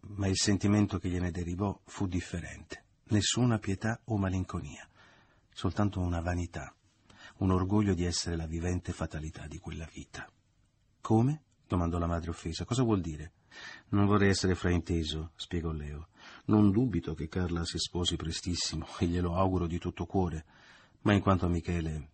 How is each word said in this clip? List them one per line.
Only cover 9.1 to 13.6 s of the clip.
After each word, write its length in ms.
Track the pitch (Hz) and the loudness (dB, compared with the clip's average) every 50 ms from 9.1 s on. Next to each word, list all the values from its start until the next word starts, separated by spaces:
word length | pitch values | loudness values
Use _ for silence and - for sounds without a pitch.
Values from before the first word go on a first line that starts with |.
| - 80 78 80 - - - | -6 -8 -8 -8 -10 -12 -14
di 140 | 78 - - | -14 -14 -12
quella 280 | - - 80 80 80 80 - | -12 -10 -10 -10 -12 -12 -14
vita. 340 | - - _ - - - - _ _ _ _ _ _ _ _ _ _ _ _ _ _ | -16 -16 _ -14 -16 -16 -16 _ _ _ _ _ _ _ _ _ _ _ _ _ _
«Come?» 440 | _ - 110 110 117 135 151 156 _ _ _ _ _ | _ 2 4 4 4 4 0 -2 _ _ _ _ _
domandò 320 | _ 107 90 85 85 85 87 | _ 0 2 2 2 2 0
la 80 | 85 | 0
madre 240 | 85 85 85 82 85 | 0 0 -2 -2 -4
offesa. 340 | 85 - - 85 82 - 87 | -8 -6 -6 -8 -6 -6 -4
«Cosa 160 | - 120 123 | -2 0 2
vuol 200 | 131 113 107 98 | 2 4 2 2
dire?» 320 | 82 82 78 76 78 85 _ _ _ _ - - | 0 -4 -8 -10 -12 -16 _ _ _ _ -20 -18